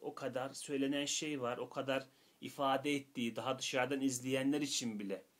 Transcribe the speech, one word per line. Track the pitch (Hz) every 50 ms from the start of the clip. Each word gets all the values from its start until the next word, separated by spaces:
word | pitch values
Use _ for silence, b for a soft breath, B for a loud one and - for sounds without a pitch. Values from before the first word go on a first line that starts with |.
o | - 113 -
kadar | - 139 131 117 127 127 135 135
söylenen | - - - 143 135 135 139 143 143 143
şey | 143 - - 160 156 151 135
var, | 123 120 131 -
o | 127 127
kadar | - 143 131 131 135 135 131 b b b b b b b
ifade | - 131 - - 143 135 135 135 131 147 143
ettiği, | 139 139 - - 131 117 117 113
daha | 120 113 131 131 123
dışarıdan | - - - 131 127 131 143 135
izleyenler | 135 135 123 120 123 131 131 131 131 139 143 143
için | 147 139 - - 131 117 107 104
bile. | 104 98 98 92 - b b b